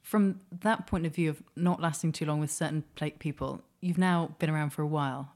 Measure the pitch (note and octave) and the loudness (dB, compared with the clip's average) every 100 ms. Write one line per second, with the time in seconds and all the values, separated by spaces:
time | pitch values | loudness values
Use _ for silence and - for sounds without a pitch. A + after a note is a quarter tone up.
0 | - G#3+ G3 F#3+ - F3 G#3+ A3+ - F3+ | -2 2 2 0 -8 -4 0 0 0 -2
1 | E3 E3 D#3+ D3+ - - F3 E3+ E3 D3+ | 0 0 0 -2 -8 0 2 2 0 0
2 | E3 - D#3 D3+ D3+ - D#3+ D#3 - - | -2 0 0 0 -2 -2 -2 -2 -4 -6
3 | D3+ - D3+ - C3+ - - _ F3+ E3+ | -6 -4 -6 -4 -6 -6 -12 _ -2 2
4 | F#3 E3+ E3 - D#3+ D#3 D3 - D3+ D3+ | 4 4 0 -2 0 0 0 -2 0 0
5 | C#3 C3 C#3 | 0 -2 -8